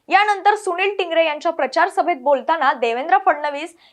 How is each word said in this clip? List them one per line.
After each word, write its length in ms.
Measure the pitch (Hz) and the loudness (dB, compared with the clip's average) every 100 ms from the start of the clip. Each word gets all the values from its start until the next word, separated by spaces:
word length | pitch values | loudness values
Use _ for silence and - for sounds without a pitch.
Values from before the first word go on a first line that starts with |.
| - | 0
यानंतर 460 | 370 415 392 392 415 | 2 2 2 2 0
सुनील 400 | 381 349 392 403 | -2 -2 -2 -2
टिंगरे 280 | 349 330 320 | -2 0 0
यांच्या 260 | 294 339 | 0 -4
प्रचार 380 | 330 269 330 370 | -2 -2 0 0
सभेत 260 | 381 330 330 | 0 -2 -2
बोलताना 540 | 254 277 233 330 269 | 0 0 0 0 0
देवेंद्र 440 | 285 233 233 311 381 381 | 0 -2 -2 0 2 2
फडणवीस 500 | 294 294 285 330 - _ | 0 -4 -6 -10 -14 _